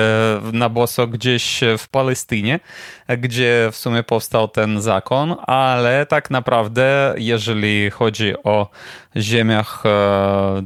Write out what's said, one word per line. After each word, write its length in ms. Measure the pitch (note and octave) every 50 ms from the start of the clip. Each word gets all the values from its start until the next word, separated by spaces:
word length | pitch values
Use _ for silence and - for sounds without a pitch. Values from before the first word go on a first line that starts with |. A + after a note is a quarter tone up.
| A2 A2 A2 A2 A2 A2 G#2+ G2+ G#2 A2+ A2+
na 160 | A#2 A#2+ A2+
boso 380 | A2 A#2 A#2+ A#2 - - A#2+
gdzieś 540 | A#2 A#2+ A2 A2+ B2+ B2 A#2 - - - - C3+ A2+ A2 A2
w 100 | - -
Palestynie, 720 | - C3+ C3+ C3 B2+ - - - A#2+ G#2+ G2+ A#2 D3 F3 - - - - - - - - _ - B2+ A#2
gdzie 500 | B2 B2 A#2 B2 B2+ A#2+ A#2+ A#2 A2+ A2 G#2+
w 40 |
sumie 260 | - - B2 A#2 A#2 A2+
powstał 460 | - A#2 A2 - - - A2+ A2 G#2+
ten 340 | - A#2 G#2+ A2 G#2+ G#2 G#2
zakon, 540 | A2+ G2 F#2+ - - B2+ C3+ D3+ E3 F3 - -
ale 600 | - B2+ C3 C3 C3 B2+ B2 A#2+ A#2+ B2+ C#3 D3
tak 240 | - D#3 D3 - -
naprawdę, 840 | C3+ B2+ A#2 - B2+ A#2 G#2+ G#2+ A2+ B2 C3 C3+ C#3 C#3 C#3 C3+ - -
jeżeli 720 | A2+ A#2 A#2 A2 G2+ A#2 A2 G#2+ G#2 G#2 G#2 G#2 G#2 G2+
chodzi 440 | - - A#2+ A2 G#2+ - A2 G2+ - - -
o 240 | G#2+ G#2 G#2+ G2+ - - - - - - - - _ -
ziemiach, 680 | - G#2 G#2 A#2+ A#2 A2 A2 A2 G#2+ G#2+ - - - -
e, 760 | A2 G#2 G#2 G2+ G2+ G2+ G2 G2 G2 G2 G2 G2 G2 F#2+ G2 F#2+